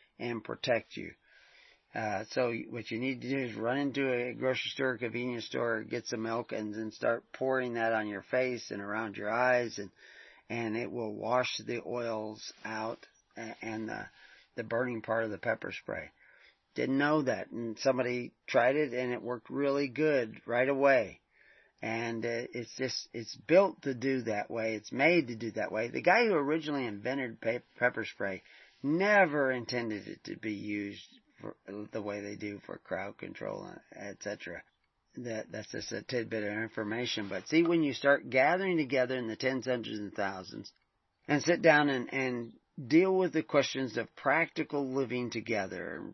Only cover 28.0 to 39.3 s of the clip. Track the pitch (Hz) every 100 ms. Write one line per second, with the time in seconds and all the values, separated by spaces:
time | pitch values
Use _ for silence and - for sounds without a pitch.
28 | 107 - 101 95 - - - _ 139 165
29 | 196 208 180 147 135 127 117 123 117 104
30 | - 98 - 98 110 101 101 104 101 101
31 | - - _ - 107 - - 101 107 113
32 | 101 101 101 104 104 101 - - - 90
33 | 98 107 - - 53 - 50 - - -
34 | 101 95 104 104 - 85 - _ _ _
35 | _ - 120 110 - 110 - 110 - 107
36 | - 127 110 110 104 104 113 - 104 113
37 | 123 - 101 92 - 160 170 170 147 123
38 | 139 139 131 127 139 185 190 170 135 135
39 | 127 131 113